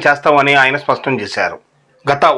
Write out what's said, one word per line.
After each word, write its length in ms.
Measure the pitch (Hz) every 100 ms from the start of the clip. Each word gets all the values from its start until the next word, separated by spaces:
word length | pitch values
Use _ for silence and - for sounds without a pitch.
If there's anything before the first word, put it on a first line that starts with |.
| 147
చేస్తామని 460 | 143 160 143 139 143
ఆయన 140 | 131 139
స్పష్టం 300 | - - 139 123
చేశారు. 360 | 101 104 92 - _ _ _ _ -
గత 140 | 143 135